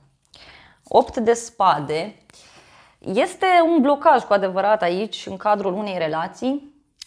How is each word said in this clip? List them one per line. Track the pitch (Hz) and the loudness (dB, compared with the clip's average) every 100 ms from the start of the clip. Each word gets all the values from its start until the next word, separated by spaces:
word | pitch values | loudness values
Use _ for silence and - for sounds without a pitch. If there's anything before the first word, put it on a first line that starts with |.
| _ _ _ - - - - _ - | _ _ _ -20 -20 -20 -20 _ 0
Opt | 220 - 269 | 0 0 -2
de | 220 | 0
spade. | 233 - - 190 151 143 156 208 - _ - - - _ - _ _ | 0 -2 0 0 0 -2 -6 -6 -12 _ -20 -20 -20 _ -20 _ _
Este | - 196 359 - 381 349 330 | -6 -2 -2 0 2 4 4
un | 330 | 4
blocaj | 262 285 320 262 | 2 2 4 4
cu | - | 4
adevărat | 202 190 185 196 214 | 0 0 -2 0 0
aici, | 175 180 214 - - | 0 -2 -6 -10 -12
în | 190 | -6
cadrul | 214 208 196 | -2 0 -2
unei | 220 208 180 | -4 -6 -4
relații | 160 156 180 - 254 285 - _ _ _ | -4 -4 -6 -6 -4 -4 -8 _ _ _